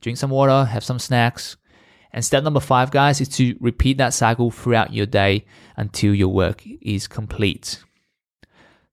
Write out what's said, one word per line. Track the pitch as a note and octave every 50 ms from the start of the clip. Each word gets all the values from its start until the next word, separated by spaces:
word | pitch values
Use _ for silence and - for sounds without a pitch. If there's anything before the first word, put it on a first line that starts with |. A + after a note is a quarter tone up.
drink | - B2 A#2+ -
some | - C3+
water, | C3+ C3+ C#3 C#3 C3 C3+ C3+
have | A2+ A2+ A#2
some | - - B2+ A#2+
snacks. | - - B2+ A#2+ A#2 A#2+ - - - - - _ _ _ _ _ _ _ _ _ _ _
And | - A#2 A2+
step | - - C#3 D3+
number | D#3 D3+ C3+
five, | - - C3 B2+ B2+ C3+
guys, | C#3 C#3 C#3 C#3+ C#3+ C#3+
is | C3+ -
to | - - C3 B2 - -
repeat | - A#2+ - - - C3 C3+ C3+
that | C3 A#2 -
cycle | - A#2+ A2+ A#2 A#2+ A#2+ A#2
throughout | - - - B2 A#2 A2+ - -
your | - A2 G#2
day | A2+ - G2+ G2 G2+ G2 G#2 - _ _ - - - -
until | - G2+ G#2 - - - G2+ G2+
your | G2+ G2 F#2+
work | G2 F#2+ F2+ - F#2+ - - G#3+ B3+ -
is | - - G#2 F#2+ - -
complete. | - - A2 G2+ - G2 G#2+ G2 - - - - - - _ _ _ _ _ _ _ _ _ _ _ _ _ _ _ _ _ _ _ _ _ _